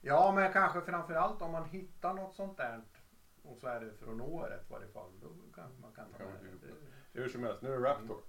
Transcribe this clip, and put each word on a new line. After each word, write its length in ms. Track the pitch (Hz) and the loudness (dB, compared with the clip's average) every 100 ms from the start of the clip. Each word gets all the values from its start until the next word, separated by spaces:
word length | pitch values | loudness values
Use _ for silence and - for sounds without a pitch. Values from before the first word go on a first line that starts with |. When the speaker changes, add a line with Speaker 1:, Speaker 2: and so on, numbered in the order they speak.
| 135 | 8
Speaker 1:
Ja, 260 | 147 190 | 8 10
men 200 | 196 190 | 8 6
kanske 280 | 196 180 175 | 6 6 4
framförallt 600 | 170 175 165 165 180 226 | -2 -4 0 2 2 2
om 100 | 160 | -2
man 120 | 165 | -4
hittar 500 | 156 185 185 - 175 | -4 -8 -10 -4 -2
något 200 | 190 190 | -2 -6
sånt 220 | - 196 190 | -8 -8 -4
där, 260 | 123 117 110 - - - - - | -4 -4 -12 -20 -20 -20 -20 -20
och 160 | 143 120 | -18 -10
så 80 | 127 | -6
är 140 | 120 | -6
det 120 | 113 | -6
från 260 | 107 - 113 | -12 -8 -4
året 420 | 127 170 - - - | -4 -4 -4 -6 -10
i 40 | |
varje 160 | - - | -10 -12
fall, 220 | - - 98 | -14 -14 -16
då 80 | - - - | -18 -18 -18
kanske 260 | - 87 - | -16 -16 -16
man 120 | 110 | -18
kan 120 | - 101 98 | -18 -18 -12
Speaker 2:
Kan 100 | 98 | -12
man 80 | 98 | -12
Speaker 1:
det. 60 | 95 | -14
Speaker 2:
googla. 240 | - 139 - - - - | -16 -16 -16 -16 -18 -12
Hur 160 | - 127 | -6 -4
som 140 | 123 | -2
helst, 180 | 120 - | -4 -4
nu 60 | 127 | -2
är 40 | 131 | 2
det 40 | 127 | 4
Raptor. 160 | 143 110 | 2 -2
Speaker 1:
Mm. 60 | 104 | -10